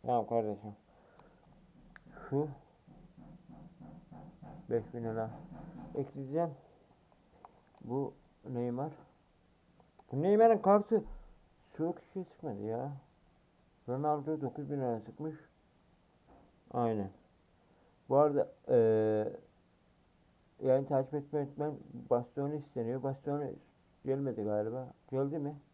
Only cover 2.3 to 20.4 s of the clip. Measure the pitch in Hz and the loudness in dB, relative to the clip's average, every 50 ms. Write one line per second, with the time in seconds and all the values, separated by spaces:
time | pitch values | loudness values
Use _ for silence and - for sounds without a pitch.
2.3 | 131 139 147 151 135 - - - _ _ _ - - - - - - - - - | -2 -2 -2 -2 -6 -14 -20 -20 _ _ _ -20 -20 -20 -20 -20 -20 -20 -20 -20
3.3 | - - - - - - - - - - - - - - - - - - - - | -20 -20 -20 -20 -20 -20 -20 -20 -20 -20 -20 -20 -20 -20 -20 -20 -20 -18 -18 -18
4.3 | - - - - - - - - 123 117 110 - - 120 113 113 110 113 110 113 | -18 -18 -18 -18 -16 -16 -6 -2 -2 -2 -2 -2 -8 -6 -4 -4 -4 -4 -4 -6
5.3 | 113 - - - - - - - - - - - - - 135 139 - 139 139 131 | -8 -12 -16 -16 -16 -14 -14 -14 -14 -14 -14 -8 -6 -6 -6 -6 -6 -10 -8 -4
6.3 | 139 160 170 165 139 - - - - - - _ - _ _ _ - _ _ _ | -2 0 0 -2 -4 -10 -18 -20 -20 -20 -20 _ -20 _ _ _ -20 _ _ _
7.3 | _ - - - - - _ _ _ - - 117 120 139 139 - - - - _ | _ -20 -20 -20 -20 -20 _ _ _ -18 -8 -4 -2 -2 -2 -4 -6 -12 -20 _
8.3 | _ _ - - 127 120 120 123 120 123 135 156 151 - - - _ _ _ _ | _ _ -14 -8 -6 -4 -2 -2 -2 -4 -4 -6 -8 -12 -20 -20 _ _ _ _
9.3 | _ _ _ _ _ _ _ _ _ _ - _ _ - - - - 135 156 185 | _ _ _ _ _ _ _ _ _ _ -20 _ _ -20 -16 -8 -4 0 2 4
10.3 | 208 214 226 233 226 208 - 196 202 208 208 - 226 208 214 - - - - - | 8 8 10 8 8 8 6 6 6 6 6 4 2 2 2 0 -14 -16 -16 -20
11.3 | - - _ _ _ _ _ _ - - 156 170 170 - - - - 190 180 - | -20 -20 _ _ _ _ _ _ -6 -4 -2 -2 -2 -6 -10 -12 -10 -10 -10 -10
12.3 | - _ - 156 107 101 104 107 110 120 127 143 143 135 - _ _ _ _ _ | -12 _ -8 -8 -6 -6 -4 -4 -4 -4 -4 -6 -8 -12 -16 _ _ _ _ _
13.3 | _ _ _ _ _ _ _ _ _ _ _ - 123 131 147 151 151 147 139 151 | _ _ _ _ _ _ _ _ _ _ _ -4 -4 0 2 2 0 0 0 -2
14.3 | 156 156 143 127 120 151 147 139 147 143 131 123 117 110 107 113 - - 147 156 | -4 -2 -2 -6 -6 -6 -6 -4 -4 -2 0 0 -2 -2 -6 -10 -12 -8 -8 -8
15.3 | 160 107 - - _ _ _ _ _ _ _ _ _ _ _ _ _ _ _ _ | -8 -10 -18 -20 _ _ _ _ _ _ _ _ _ _ _ _ _ _ _ _
16.3 | - - - - _ _ _ - - 120 120 117 110 107 98 95 - - _ _ | -20 -20 -20 -20 _ _ _ -8 -2 0 0 0 0 0 -4 -6 -8 -14 _ _
17.3 | _ _ _ _ _ _ _ _ _ _ _ _ _ _ _ - 131 139 147 151 | _ _ _ _ _ _ _ _ _ _ _ _ _ _ _ 2 4 6 6 6
18.3 | 143 143 - - - _ _ - 127 120 113 110 110 110 107 107 107 107 107 104 | 4 2 0 0 -2 _ _ 4 6 6 8 8 6 6 4 4 4 2 2 0
19.3 | - - - - _ _ _ _ _ _ _ _ _ _ _ _ _ _ _ _ | -4 -8 -16 -20 _ _ _ _ _ _ _ _ _ _ _ _ _ _ _ _
20.3 | _ _ | _ _